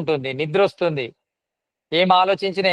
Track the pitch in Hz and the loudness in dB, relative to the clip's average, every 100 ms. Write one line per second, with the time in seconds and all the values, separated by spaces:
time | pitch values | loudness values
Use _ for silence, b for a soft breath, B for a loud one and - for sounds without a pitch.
0 | 156 151 131 131 156 180 196 - 175 147 | 0 -4 -4 -6 -2 0 0 0 -4 -4
1 | 117 - _ _ _ _ _ _ _ 160 | -6 -12 _ _ _ _ _ _ _ 0
2 | 185 180 190 190 196 190 190 | 4 4 4 0 -2 -2 0